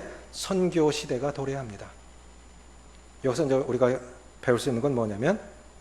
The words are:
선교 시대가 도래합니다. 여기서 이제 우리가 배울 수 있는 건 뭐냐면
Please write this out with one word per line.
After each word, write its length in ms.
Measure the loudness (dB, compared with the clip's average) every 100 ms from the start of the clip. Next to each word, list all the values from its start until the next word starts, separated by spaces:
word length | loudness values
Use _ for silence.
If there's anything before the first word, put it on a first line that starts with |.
| 4 -14 -14
선교 600 | -10 -2 2 2 4 2
시대가 420 | 2 -2 -2 -2
도래합니다. 540 | -4 -4 -4 -6 -10 -14 -18 -20 -20 -20 -20 -20 -20 -20 -20 -20 -20 -20 -4 -2
여기서 200 | 0 2
이제 100 | 2
우리가 440 | 2 4 4 2 -4 -18 -20 -6
배울 180 | 2 2
수 100 | 2
있는 120 | 0
건 140 | 2 2
뭐냐면 440 | 0 0 0 0 -4 -20 -20 -14